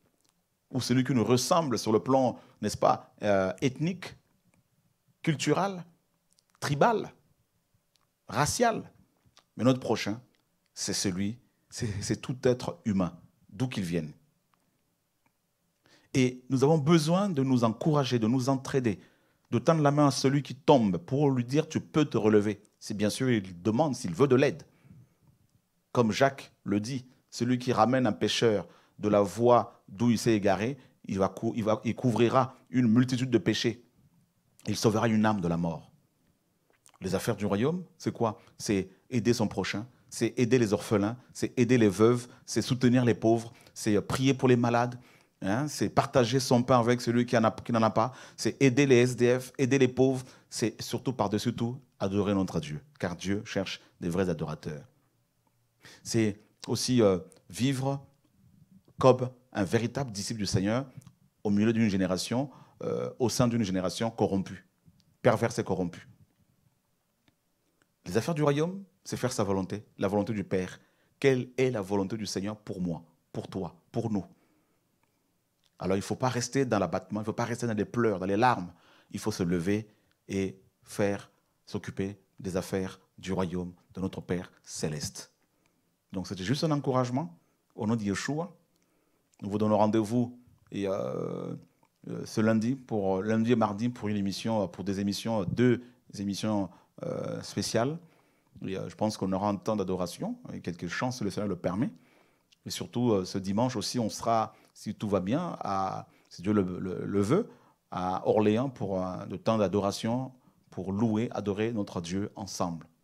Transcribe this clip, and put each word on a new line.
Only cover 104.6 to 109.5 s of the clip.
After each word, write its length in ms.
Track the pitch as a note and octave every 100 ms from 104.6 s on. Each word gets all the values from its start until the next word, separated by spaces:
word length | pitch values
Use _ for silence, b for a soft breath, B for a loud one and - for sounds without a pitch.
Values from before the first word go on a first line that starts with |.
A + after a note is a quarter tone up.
| b
si 220 | - - G2+
tout 120 | G#2+
va 120 | F#2+
bien, 360 | F#2 C#3 F3 -
à, 480 | - G2 F#2+ G#2+ - b b
si 120 | -
Dieu 120 | F2+
le, 100 | G#2 F#2 F2+
le, 260 | F#2+ F2 -
le 160 | G2
veut, 260 | G2+ E3+ - B B B -
à 360 | F2 F#2 F#2 -
Orléans 440 | G2+ G#2+ G#2+ C3+
pour, 340 | B2 G2 F#2+ F#2
euh, 200 | F2+ G2+
le 80 | F#2
temps 220 | -